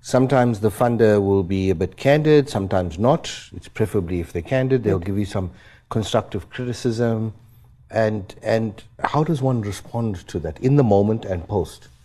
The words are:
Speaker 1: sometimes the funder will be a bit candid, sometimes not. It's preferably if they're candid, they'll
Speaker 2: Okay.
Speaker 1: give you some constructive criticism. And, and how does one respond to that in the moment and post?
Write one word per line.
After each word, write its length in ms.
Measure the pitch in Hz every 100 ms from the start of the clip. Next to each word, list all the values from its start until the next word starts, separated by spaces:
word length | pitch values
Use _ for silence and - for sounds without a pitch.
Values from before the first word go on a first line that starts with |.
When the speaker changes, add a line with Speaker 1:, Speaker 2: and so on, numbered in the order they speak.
Speaker 1:
sometimes 600 | - 127 131 131 123 110
the 100 | 107
funder 520 | - 120 117 110 104
will 200 | 98 98
be 260 | 87 95 95
a 60 |
bit 220 | 87 90 -
candid, 500 | 135 147 151 151 135
sometimes 500 | 110 98 95 90 80
not. 320 | 117 156 - - -
It's 140 | 90 -
preferably 520 | - 107 107 85 90
if 120 | 82
they're 80 | 87 82 135
candid, 280 | 131 131
they'll 120 | 110 98
Speaker 2:
Okay. 100 | 87
Speaker 1:
give 120 | 101
you 80 | 101
some 240 | 104 92 - - - _
constructive 580 | 113 104 110 107 104 -
criticism. 880 | - 123 120 127 113 120 110 110 107 - - - _ _
And, 440 | 110 110 107 98 -
and 400 | - 113 110 101 - _ -
how 100 | 139
does 200 | 160 156
one 180 | 131 123
respond 680 | 104 98 - 117 113 90 -
to 100 | 90
that 180 | 80 -
in 160 | 131 143
the 60 |
moment 440 | 123 101 101 110 104
and 200 | 90 80
post? 420 | 104 82 - - _